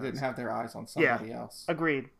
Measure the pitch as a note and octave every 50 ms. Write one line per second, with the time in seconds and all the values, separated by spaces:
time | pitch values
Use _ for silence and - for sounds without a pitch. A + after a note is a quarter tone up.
0 | C3 C3 - C#3 C#3 C3 B2 B2+ B2 A2 A2+ A2+ B2 - - - A2+ - - F3
1 | D#3+ C3 A#2 A2 G#2+ A2 A#2 C3+ A2+ - - - - - F3 D3+ E3 D#3+ C#3+ C3+
2 | B2+ - - _